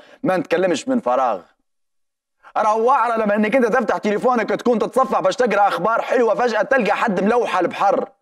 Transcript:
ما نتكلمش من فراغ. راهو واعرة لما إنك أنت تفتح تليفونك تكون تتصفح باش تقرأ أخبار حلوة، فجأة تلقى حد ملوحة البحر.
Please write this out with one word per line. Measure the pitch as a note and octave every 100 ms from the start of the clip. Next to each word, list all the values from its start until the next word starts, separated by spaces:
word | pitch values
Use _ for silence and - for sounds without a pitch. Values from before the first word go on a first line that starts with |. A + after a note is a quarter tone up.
| - -
ما | - F#3
نتكلمش | C3+ E3+ F#3 C#3+ -
من | B2
فراغ. | B2 B2 B3+ F#2+ - _ _ _ _ _ _ _ _ _ - F#3
راهو | G#3+ A3+ A#3
واعرة | C4+ A#3 A3+
لما | G#3 G#3
إنك | G#3 C4+
أنت | A#3
تفتح | B3 A3+ F3+
تليفونك | G#3+ G#3 B3+ A#3+ G#3
تكون | F#3+ A#3+ A3+
تتصفح | G#3 - B3 G3+
باش | F3+ F3
تقرأ | B3 G3+ G3
أخبار | E3 G3+ A3+
حلوة، | - B3 A3+ F#3+
فجأة | A#3+ G#3+
تلقى | F#3+ C4 F#3+
حد | - A3+ F3
ملوحة | G3 A#3+ G3 F3+
البحر. | F3 - G3 F3 - _